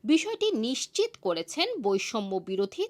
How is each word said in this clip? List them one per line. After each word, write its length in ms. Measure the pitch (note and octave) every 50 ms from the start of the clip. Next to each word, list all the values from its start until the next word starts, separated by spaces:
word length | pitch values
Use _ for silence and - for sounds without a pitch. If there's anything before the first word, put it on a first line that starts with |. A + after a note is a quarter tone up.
| -
বিষয়টি 440 | G#3+ D4+ D#4+ E4 G#4 A4+ G#4 G#4 A4
নিশ্চিত 600 | F#4+ A3 A3 A#3+ C4 - - - _ G4+ G#4+ A#4 - _
করেছেন 460 | - F#3+ E3+ E3 E3+ - - D4 F4 A#4+ B4 F4
বৈষম্য 500 | A3 G3+ G3 G3 - - - A3+ G3+ G3 F#3+ F#3+
বিরোধী 440 | F3 F#3+ F#3+ F#3 G3 G3 - - G4